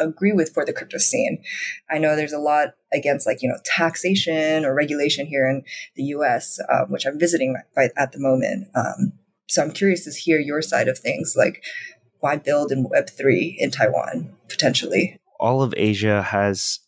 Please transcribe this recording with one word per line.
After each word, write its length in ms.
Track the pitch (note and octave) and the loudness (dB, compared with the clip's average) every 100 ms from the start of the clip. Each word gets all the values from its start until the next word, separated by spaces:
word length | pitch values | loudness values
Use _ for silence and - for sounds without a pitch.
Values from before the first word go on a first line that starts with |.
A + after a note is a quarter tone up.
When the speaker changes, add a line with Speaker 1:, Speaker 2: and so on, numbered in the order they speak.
Speaker 1:
agree 320 | D#3+ - G3+ | -4 0 2
with 220 | G3+ D#3 | 2 0
for 100 | - | -2
the 80 | D3 | -4
crypto 240 | D#3 - - | -6 -8 -2
scene? 460 | - - - - - - - - - | 0 2 -2 -4 -8 -8 -8 -10 -6
I 80 | D#3 | 0
know 180 | D#3 D3+ | 2 0
there's 160 | D3+ | -2
a 60 | D3 | -2
lot 300 | D3 D3 C#3+ - _ | 2 2 2 -4 _
against, 360 | D3+ C#3+ C3+ A2+ | -2 0 0 0
like, 160 | G#2 | -2
you 80 | B2 | -2
know, 80 | B2+ - | -4 -4
taxation 960 | - E3 - F3+ G3 E3+ D#3+ D#3 D#3 | 0 0 0 0 0 0 0 0 0
or 100 | C#3+ | 0
regulation 520 | C3+ D3 D3 D3 C#3+ C#3+ | 0 0 0 0 0 -2
here 200 | C#3 C3 | 0 0
in 160 | C3+ - - - | 0 -6 -14 -14
the 100 | - | -6
U 200 | C#3 C#3+ | -4 0
S, 340 | C#3+ A#2+ - - - | 0 0 -2 -6 0
um, 180 | C3 - | 0 0
which 160 | G2 C3+ | -4 -4
I'm 120 | D3 | 0
visiting 360 | E3+ E3+ C3 B2 - - | 2 2 0 -2 -4 0
right 140 | C#3 - | 0 0
at 140 | C3+ | -4
the 60 | C#3 | 0
moment. 500 | C3+ C3 - - - | 2 2 2 -4 -4
Um, 380 | B2+ - - C3 - _ _ - | -2 -2 -2 -2 -4 _ _ -2
so 120 | - | 0
I'm 100 | D3+ | 0
curious 320 | - G3 F3+ | 2 2 2
to 60 | D3+ | -2
hear 280 | - E3+ D#3 | -4 2 2
your 240 | C#3+ D3+ | 2 -4
side 260 | D#3 B2+ - | 0 0 0
of 100 | B2+ | 0
things, 360 | - C3+ - - | -4 -4 -2 2
like, 260 | - - - - - - _ _ | 2 0 -12 -14 -16 -20 _ _
why 160 | C#3+ D3+ | -2 -2
build 360 | C#3+ D3 D3 | 0 0 0
in 160 | C3+ A2+ | -2 0
Web 220 | - - | 0 0
three 480 | - C3+ A#2+ D#3+ F#3+ | 0 2 4 0 -2
in 120 | C#3 | -2
Taiwan, 640 | - G#2+ - - - E3 - - | 2 2 2 -2 -6 -8 -14 -6
potentially? 680 | - D3 - - G2 F#3 - _ - | -2 0 -2 0 0 0 -6 _ -2
Speaker 2:
All 220 | A2+ C3 | 0 2
of 140 | C3 - | 2 2
Asia 460 | G#2+ G2+ G#2+ G#2 | 2 2 2 2
has 560 | F#2 G2+ G2+ F#2+ - - | 2 2 2 0 -4 -6